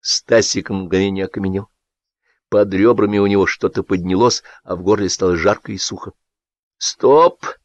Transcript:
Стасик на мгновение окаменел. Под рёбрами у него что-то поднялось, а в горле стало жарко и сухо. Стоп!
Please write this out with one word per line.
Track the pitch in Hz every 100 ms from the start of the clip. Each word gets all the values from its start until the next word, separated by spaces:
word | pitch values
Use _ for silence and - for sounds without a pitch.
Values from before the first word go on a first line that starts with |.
Стасик | - - - 113 104 101 -
на | 98
мгновение | 92 92 98 95
окаменел. | 92 - 98 95 98 _ _ _ _ _ _ _ _
Под | 104 98
рёбрами | 95 107 120 104 104
у | 101
него | 101 92
что-то | - 98 -
поднялось, | 92 98 87 92 123 - - -
а | - 90
в |
горле | 90 104 98
стало | - 92 87
жарко | 87 107 -
и | 101
сухо. | - 101 - _ _ _ _ _ _ _
Стоп! | - - - 143 170 - - -